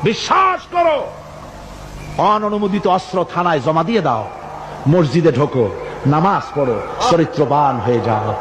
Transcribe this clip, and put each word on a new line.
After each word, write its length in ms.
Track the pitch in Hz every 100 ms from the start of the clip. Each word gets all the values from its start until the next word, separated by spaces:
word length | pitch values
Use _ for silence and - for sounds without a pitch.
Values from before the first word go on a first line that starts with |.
বিশ্বাস 560 | 202 220 - 339 381 359 -
করো। 240 | 349 339 285 - - - - - - - - - - - - 175
অননুমোদিত 560 | 214 208 208 208 202 202 180
অস্ত্র 200 | - 185
থানায় 360 | 170 - 175 160
জমা 180 | 127 160
দিয়ে 180 | 165 226
দাও, 220 | 156 113 101 - - - - - -
মসজিদে 440 | 175 151 156 165
ঢোকো, 320 | 123 143 131 104 87 - - 135
নামাজ 380 | 151 180 170 -
পড়ো, 220 | 143 135 107 98 123 220
চরিত্রবান 640 | 170 156 - 143 147 143 127
হয়ে 220 | 107 120 107
যাও। 200 | 107 110 104